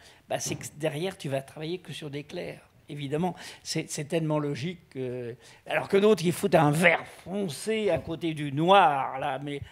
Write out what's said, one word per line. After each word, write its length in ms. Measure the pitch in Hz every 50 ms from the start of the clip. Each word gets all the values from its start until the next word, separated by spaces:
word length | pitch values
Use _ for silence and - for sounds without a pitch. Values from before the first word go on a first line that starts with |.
| - - - _ _ _
bah, 80 | - 143
c'est 160 | - 147 156
que 100 | 147 - - - 147
derrière, 400 | 143 156 143 147 170 190 185 -
tu 100 | - 147
vas 140 | 131 135 131
travailler 360 | - - 151 156 156 175 180
que 140 | 175 - 147
sur 160 | - - 147
des 120 | 135 147 147
clairs. 360 | - - 175 170 165 147 151 - _ _ _ _ _
Évidemment, 460 | 156 147 143 135 139 151 180 180 165 - - - - - _
c'est, 260 | - - 160 151 -
c'est 160 | - - 151
tellement 340 | 139 - 165 160 151 151 151
logique 520 | 147 143 143 131 127 175 180 175 _ _
que, 440 | _ 131 131 127 123 127 123 117 113 - - - - - _
alors 220 | - 147 156 135 -
que 80 | -
d'autres, 280 | 196 196 214 220 160 151
ils 60 | 175 165
foutent 240 | - - 202 -
un 140 | - 160 147
vert 360 | 147 156 185 175 160 - - - - - -
foncé 640 | 165 180 208 202 180 135 - - 208 220 220 214 202
à 80 | 170 156
côté 360 | - - 165 151 - 165 160
du 180 | 147 151 147 135
noir, 680 | 139 160 175 196 202 185 160 143 135 127 123 127 135
là, 200 | 139 147 139 135 143
mais 200 | 143 143 139 - -